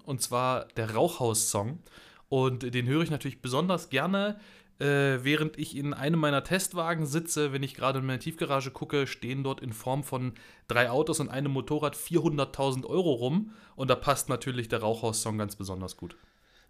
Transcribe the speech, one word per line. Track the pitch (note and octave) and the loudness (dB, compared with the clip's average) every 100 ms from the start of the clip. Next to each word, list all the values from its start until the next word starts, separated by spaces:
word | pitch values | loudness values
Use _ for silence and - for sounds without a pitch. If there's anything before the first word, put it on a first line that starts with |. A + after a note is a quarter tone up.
| - | -6
und | C3 | -4
zwar | - B2 B2+ B2+ - - | -2 0 2 0 -2 -4
der | A2 A2+ | -2 2
Rauchhaus-Song. | E3+ - A#2+ G#2+ - G#2 G#2+ E3 - - - - _ | 2 2 0 2 2 0 -2 -6 -12 -20 -20 -20 _
Und | C3+ C3 B2 B2 | 2 2 0 -2
den | B2 A#2+ | 0 2
höre | D3+ | 2
ich | E3 | 2
natürlich | D3 C#3 - | -2 -4 -6
besonders | B2+ C3 F3+ E3+ - | -2 0 2 0 0
gerne, | C3 E3+ G3 G#3 G#3 - - - - | 0 2 2 0 -4 -12 -20 -20 -2
äh, | C#3 C#3+ C#3 C3 | 2 4 4 2
während | C3 D3+ D#3 C#3+ | 2 2 0 -4
ich | C3+ C3+ | -8 -4
in | C#3+ | -4
einem | C#3 C#3 E3 | -2 0 2
meiner | D3+ C#3 - | 2 2 2
Testwagen | F#3 F#3+ F3 E3 E3 D3 | 0 0 -2 -2 -2 -2
sitze. | D#3 E3 D3+ D3 | -2 -2 0 0
Wenn | C3+ | 0
ich | C3+ | -4
gerade | - C3 C3+ | -2 0 0
in | C3 | 0
meine | B2+ | -2
Tiefgarage | E3 D#3+ C#3+ C#3 B2+ | -4 -4 -2 0 -2
gucke, | - D3+ D3 C3+ | -6 -2 0 0
stehen | - A#2 C3 | -4 -6 -2
dort | C3+ C3 | -2 -4
in | A#2 | -6
Form | A2 B2+ C#3 - | -8 -4 -4 -2
von | C3 B2+ - - - - | -4 -4 -6 -14 -14 0
drei | A#2 A#2+ | 4 4
Autos | C3 D#3 D3+ | 4 2 0
und | C#3 | -2
einem | C3+ C#3+ | -2 -2
Motorrad | C3 B2+ D3+ D3 - | -2 -2 0 0 -4
vierhunderttausend | - E3+ D#3 D3 C3+ - C3+ C3 - | 0 2 2 2 0 0 0 0 0
Euro | E3 F3 | 2 2
rum. | A#2 B2 F3 A3 - - - | 2 2 2 0 -6 -16 -2
Und | C3 | 2
da | - | 2
passt | C#3+ C3+ - | 4 2 0
natürlich | B2 C3+ B2 A2+ | -2 -2 -4 -2
der | A#2+ | 0
Rauchhaus-Song | G#2+ A2 A#2 G#2 A2+ G#2+ | 0 0 0 0 -2 -2
ganz | G2+ - | -4 -6
besonders | G2 F#2 F#2 - | -8 -6 -8 -8
gut. | E3+ - _ _ _ _ _ | -12 -12 _ _ _ _ _